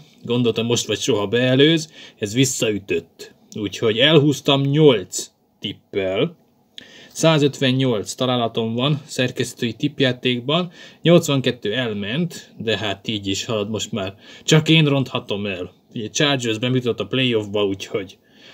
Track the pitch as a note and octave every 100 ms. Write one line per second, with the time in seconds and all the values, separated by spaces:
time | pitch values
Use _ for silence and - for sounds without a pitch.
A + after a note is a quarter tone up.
0 | - _ - A#2+ A#2+ A2 A#2 A#2+ - G#2
1 | - G#2+ G2+ A#2 B2+ C3 D3+ E3 D#3 -
2 | - _ G#2 A#2 C3 - A#2 G2+ G2 E2+
3 | - - - _ _ A2+ G2+ - A2+ A2+
4 | C#3+ D#3+ D3 C3 - C#3 C#3 C#3+ D3+ A2
5 | F2+ - - _ _ _ G#2 G2 _ G2
6 | F#2+ G2 E3 - _ _ _ - - -
7 | - - D#3+ D#3 C#3+ - C3 C3 C3 G#2+
8 | F2+ - B2+ B2 A2+ A#2+ A2+ A#2 C#3 D3
9 | - - B2+ - A#2+ - A#2+ - - -
10 | C3 B2 B2+ A#2+ B2 E3 F3 - - -
11 | D#3 E3+ E3 C#3 B2 A#2+ - A#2+ A#2+ G2+
12 | G2+ C3+ E3+ - - - A2 G#2 G#2 G2
13 | - G#2+ G2 F#2 - A2 G2+ G#2+ - A2+
14 | F#2 - - - - D#3 D#3 D#3+ D3 C#3
15 | B2+ A#2+ - G2+ G#2 F2+ F2+ - _ B2
16 | G#2+ - D3 C3+ A#2+ A2 B2 B2+ B2 G#2+
17 | G2+ C3 B2+ A2 G#2 G#2 G2+ F#2+ - A2
18 | F#2+ - _ _ -